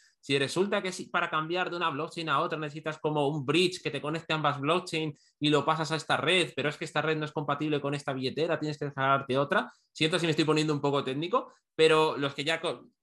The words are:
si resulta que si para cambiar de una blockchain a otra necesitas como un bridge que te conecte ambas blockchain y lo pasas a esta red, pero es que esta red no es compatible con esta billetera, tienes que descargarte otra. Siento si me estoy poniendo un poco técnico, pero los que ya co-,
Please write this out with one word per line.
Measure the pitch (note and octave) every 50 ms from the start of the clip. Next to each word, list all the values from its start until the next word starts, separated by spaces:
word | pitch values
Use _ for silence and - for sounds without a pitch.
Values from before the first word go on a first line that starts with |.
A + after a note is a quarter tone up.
| _ _ _ _
si | - - C#3 C#3
resulta | C3+ C3+ - E3 F#3+ G3+ G#3 G3+
que | F#3 F#3+ F3+
si | - - -
para | - F3+ F3 E3+
cambiar | - D#3 D#3+ D#3+ E3+ F3+ F3+ F3
de | E3+
una | F3 F3 E3
blockchain | D3 C3+ D#3 E3 - E3+ E3 D#3+
a | C#3+ C#3
otra | E3 F3 E3 D3+
necesitas | D#3 D3 C#3+ D#3+ D3 D#3+ D3+ -
como | - D#3 D3+ D3+ C#3+ C#3
un | D3+ D#3 C3
bridge | B2 C#3+ E3+ F#3 E3+ - -
que | - D3+
te | C#3+ C#3
conecte | C#3 D3 D#3 E3 D#3+ -
ambas | D#3+ D#3 D3+ D3 C3+ C3+
blockchain | C3+ D3 E3 F#3 F3+ F3+ - D#3+ D#3 D#3 D3 - _ _ _ -
y | D3 D3+
lo | D3 C#3+ C#3
pasas | D#3 D#3+ D#3+ E3+ C#3+
a | D#3+ D#3
esta | - - D3
red, | B2+ B2 D3+ F3+ F#3 E3 C#3+ -
pero | - C3 D3
es | D3 -
que | E3
esta | D#3 - D3+
red | D3 D#3 D#3 D3+
no | D3+
es | D3 -
compatible | D#3+ D3 C#3+ C#3+ C#3+ D#3 D#3 D3+ C#3+
con | - C#3+ D3
esta | C#3+ - - C#3
billetera, | C3 B2+ B2+ - C#3 D#3 F3 D#3+ C#3+
tienes | D3+ D3+ D3 -
que | D3
descargarte | C#3+ C#3+ C3+ C3+ C3+ C#3 C3+ C3+ - B2 C3+
otra. | C#3+ C#3+ - G#3 B3 A#3+ - _ _ _
Siento | - - D3+ D#3+ E3+ E3+
si | E3
me | E3+
estoy | D3+ D#3 D#3+
poniendo | D3 D#3 D#3 D#3 D#3 D3+
un | C#3+
poco | C3 C#3+ C#3 C#3+ B2
técnico, | B2+ C3 C#3+ D#3+ F3 A3 C4 - - - _ _ _ _
pero | - D#3+ D#3+ D#3 D#3 D#3 D#3 B2
los | B2 C#3+ C3+ C3+
que | - C#3
ya | D3+ E3 D#3+
co-, | E3 E3+ B2+ B2 A#2 - _ _